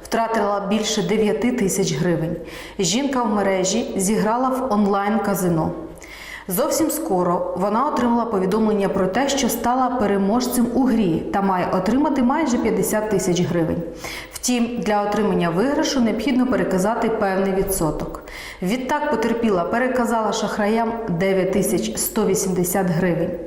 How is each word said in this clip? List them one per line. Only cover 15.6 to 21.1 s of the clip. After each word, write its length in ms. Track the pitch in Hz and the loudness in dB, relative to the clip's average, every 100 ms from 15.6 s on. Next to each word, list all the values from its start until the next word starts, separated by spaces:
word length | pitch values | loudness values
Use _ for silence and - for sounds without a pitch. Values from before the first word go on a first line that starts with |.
| 247 294 311 277 | 0 0 0 2
необхідно 480 | 226 202 - 247 254 | 0 0 0 2 2
переказати 600 | 196 180 185 196 233 226 | 2 0 0 0 0 0
певний 440 | 220 196 190 196 | 0 0 0 0
відсоток. 680 | 190 190 190 - - - - - - - - | 0 0 0 -2 -2 -6 -10 -14 -14 -14 -6
Відтак 500 | 180 247 254 294 294 | -2 -2 -2 -2 0
потерпіла 520 | 226 233 226 233 185 | 0 0 0 2 2
переказала 680 | 170 226 254 254 233 226 214 | 0 0 0 0 0 0 0
шахраям 600 | 196 202 - 208 226 226 226 | -2 -4 -2 0 2 0 -2
дев'ять 420 | - | -4